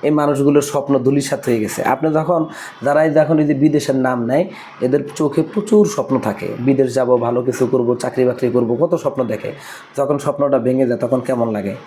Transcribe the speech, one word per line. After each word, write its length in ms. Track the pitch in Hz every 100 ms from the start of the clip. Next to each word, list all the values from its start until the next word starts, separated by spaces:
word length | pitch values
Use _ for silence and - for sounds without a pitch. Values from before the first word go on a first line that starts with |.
এই 80 | 147
মানুষগুলোর 500 | 151 147 139 139 143
স্বপ্ন 380 | 139 147 139 139
ধূলিসাৎ 460 | 123 139 139 139 -
হয়ে 140 | 117
গেছে। 240 | 107 -
আপনি 300 | - 135 160
যখন, 320 | 156 156 175 156 - - -
যারা 200 | 127 147
এই 80 | 156
যখন 280 | 147 151 160
এই 60 | 147
যে 80 |
বিদেশের 420 | 143 151 147 - 135
নাম 300 | 127 127 117
নেয়, 200 | 135 196 - - -
এদের 180 | 127 139 - -
চোখে 280 | 151 156 156
প্রচুর 320 | - 208 214 202
স্বপ্ন 340 | - 127 131
থাকে, 280 | 110 101 92 -
বিদেশ 340 | 120 139 131
যাব, 240 | 120 123 123
ভালো 240 | 117 120
কিছু 260 | 123 123 123
করব, 280 | 131 120 120
চাকরি 300 | 127 127 127
বাকরি 240 | 123 123
করব, 280 | 123 117 120
কত 140 | 165 165
স্বপ্ন 280 | - -
দেখে। 280 | 120 107 104 110 - - - -
যখন 200 | 139 143
স্বপ্নটা 420 | 143 143 143 135
ভেঙে 280 | 117 131 131
যায় 120 | 117
তখন 200 | 123 127
কেমন 320 | 123 127 117
লাগে? 240 | 107 98 95